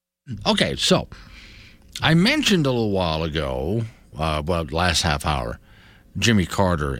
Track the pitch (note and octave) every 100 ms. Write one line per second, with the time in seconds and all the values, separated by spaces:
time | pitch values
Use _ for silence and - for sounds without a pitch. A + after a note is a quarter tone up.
0 | _ _ - G#2 - G#3+ F2+ C2 - F#3
1 | - - - - - - - - - -
2 | C#3+ D#3+ G#3 D4+ A3 F#3+ C3+ B2 A2 F#2+
3 | F2 D#2 D#2+ D2+ C#2 B1+ C#2+ A2+ A2 -
4 | - C2 D#2+ D2+ D2 E2+ D#2+ D#2+ F2+ D#2+
5 | E2+ D2 D#2+ C#2+ A#1 - - - - -
6 | - - A#2 G#2+ E2 - F#2+ E2+ C#2+